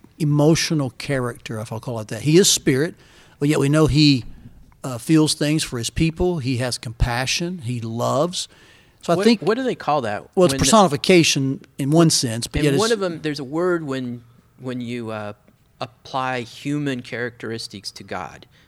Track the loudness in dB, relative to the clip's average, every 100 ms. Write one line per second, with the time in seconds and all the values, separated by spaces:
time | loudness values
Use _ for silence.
0 | _ -4 0 4 4 4 2 -2 -4 -6
1 | -6 -4 -4 -8 -10 -10 -8 -8 -8 -8
2 | -8 -4 4 6 6 2 2 0 -2 -6
3 | _ -20 -20 _ 0 2 2 4 4 6
4 | 4 2 -2 -14 -20 -20 -20 _ -10 -8
5 | 2 4 4 2 -2 -2 -2 -6 -6 0
6 | 0 0 -2 -2 -4 -2 -4 -6 -10 -4
7 | -2 0 -2 -4 -4 -6 -8 -8 -6 -4
8 | 0 0 0 -4 -10 _ -20 _ _ _
9 | -2 2 4 2 2 -2 -2 -4 -2 -2
10 | -2 -6 -4 2 2 4 4 6 6 2
11 | 4 6 6 2 -2 -4 -10 -6 2 6
12 | 6 4 -2 -4 -4 -2 2 2 2 0
13 | -2 -4 -6 -6 -6 -2 0 0 -2 -6
14 | -6 -10 -14 _ _ _ -10 -8 -8 -8
15 | -8 -8 -10 -14 _ _ _ _ -14 _
16 | -8 -6 -4 -4 -8 -10 -6 -4 -4 -6
17 | -8 -8 -8 -8 -10 -8 -10 -12 -16 -16
18 | -12 -10 -10 -14 -20 _